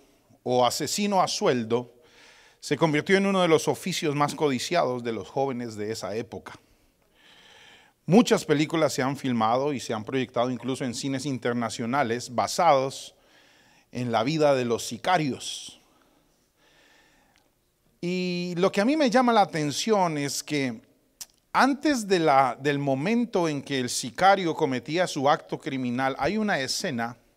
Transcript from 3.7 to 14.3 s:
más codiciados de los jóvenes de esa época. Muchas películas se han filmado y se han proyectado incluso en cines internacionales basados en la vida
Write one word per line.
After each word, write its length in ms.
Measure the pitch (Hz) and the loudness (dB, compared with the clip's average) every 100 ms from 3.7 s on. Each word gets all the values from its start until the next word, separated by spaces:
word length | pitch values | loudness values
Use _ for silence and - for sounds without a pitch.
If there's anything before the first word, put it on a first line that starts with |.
| - 196 160 156 | -4 -4 -4 -2
más 200 | 143 143 | 0 -2
codiciados 680 | 143 151 123 - 170 143 123 | 0 -2 0 -2 0 0 -2
de 100 | 117 | -4
los 180 | 110 92 | -6 -6
jóvenes 460 | 139 135 120 120 104 | -4 -4 -4 -8 -8
de 160 | 104 | -8
esa 220 | 110 92 | -6 -8
época. 440 | 107 113 92 - - _ _ _ _ _ _ _ - - - - - _ _ | -8 -8 -12 -14 -20 _ _ _ _ _ _ _ -20 -20 -20 -20 -20 _ _
Muchas 400 | - 202 - 208 | 2 4 6 2
películas 480 | - 147 151 165 147 | 2 0 2 2 0
se 100 | - | 0
han 140 | 131 143 | -2 -2
filmado 560 | 135 120 110 127 143 | -2 0 2 2 0
y 60 | 131 | -4
se 160 | - | -6
han 100 | 110 | -8
proyectado 460 | 107 131 123 120 123 | -4 -4 -2 -2 -2
incluso 340 | 123 123 127 | -2 -6 -6
en 100 | 131 | -6
cines 300 | 117 139 131 | -6 -6 -6
internacionales 1120 | 143 123 123 120 113 - 117 139 120 117 123 | -6 -4 -4 -2 -4 -4 -4 -2 0 -2 -6
basados 800 | 117 101 - 170 139 135 - - _ _ _ _ _ _ _ _ | -4 -2 2 4 4 2 -6 -16 _ _ _ _ _ _ _ _
en 180 | - 123 | -8 -2
la 140 | 110 | 0
vida 300 | 120 | 0